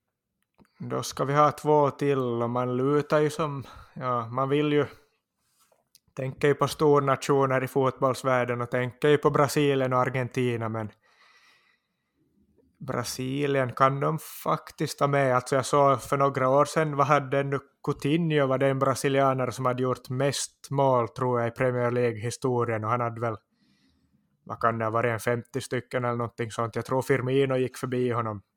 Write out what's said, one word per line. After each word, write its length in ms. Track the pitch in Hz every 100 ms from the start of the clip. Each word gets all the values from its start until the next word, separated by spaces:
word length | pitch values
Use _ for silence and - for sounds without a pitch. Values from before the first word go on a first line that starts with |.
| _ _ _ _ _ _ _ -
Då 240 | 123 127
ska 220 | 123 -
vi 100 | 139
ha 180 | 143 147
två 380 | - 147 151 143
till, 280 | - 143 135
och 320 | 123 117 117
man 260 | 123 123 123
lutar 420 | 135 147 143 151
ju 120 | 151
som, 340 | 151 151 139 - - -
ja, 340 | - 127 123 113
man 200 | 123 135
vill 240 | 147 151
ju, 140 | 147 135 - _ _ _ _ _ _ _ _ _ _ _
tänker 340 | - 131 - 147
ju 60 |
på 140 | 139 143
stornationer 960 | - 156 143 139 135 - 139 135 131
i 40 | 127
fotbollsvärlden 920 | 139 131 - 135 123 135 127 120 120
och 100 | 120
tänker 380 | 123 123 - 147
ju 100 | 147
på 120 | 151
Brasilien 640 | 147 139 151 143 135 127
och 60 | 127
Argentina, 720 | 127 131 123 135 123 117 113
men 240 | 110 110 - _ _ _ _ _ _ _ _ _ _ _ _ _ _ _ _ _ -
Brasilien 920 | 127 - 110 - 127 139 143 139 127
kan 280 | - 135 139
de 180 | 147 160
faktiskt 800 | - - - 160 - - 156 -
ta 80 | 143
med. 280 | 139 135
Alltså, 220 | 123 - 135
jag 100 | 123
såg 360 | 143 139 123
för 140 | - 139
några 320 | 139 135 131
år 160 | 139
sedan, 320 | 143 165 156 143
vad 100 | 135
hade 360 | 147 131 139
nu 160 | 139 139 - _
Coutinho, 640 | - 139 139 165 165 151 135
var 120 | 131
den 200 | 139 135
brasilianare 760 | 135 127 143 139 135 131 120
som 140 | 113 127
hade 160 | 123
gjort 260 | 127 123 -
mest 640 | 127 139 - - _ -
mål, 380 | 139 135 127 113
tror 320 | - 127 120
jag, 80 | 117
i 20 |
Premier 400 | - 131 123 120
League-historien, 920 | 123 120 107 117 - 131 120 117 110
och 60 | 107
han 100 | 120
hade 200 | 117 113
väl, 160 | 117 107 _ _ _ _ _ _ _ _ _ _
vad 160 | - 113
kan 180 | 117 113
det 60 |
ha 60 | 110
varit, 220 | 113 120
en 80 | 113
femtio 400 | 123 120 - 127
stycken 440 | - 127 - 127
eller 120 | 123 120
någonting 340 | 117 - 117
sånt. 260 | - 117 117
Jag 80 |
tror 180 | - 131
Firmino 540 | 123 131 127 135 135 131
gick 200 | 127 -
förbi 340 | 127 127 123
honom 320 | 117 110 104 -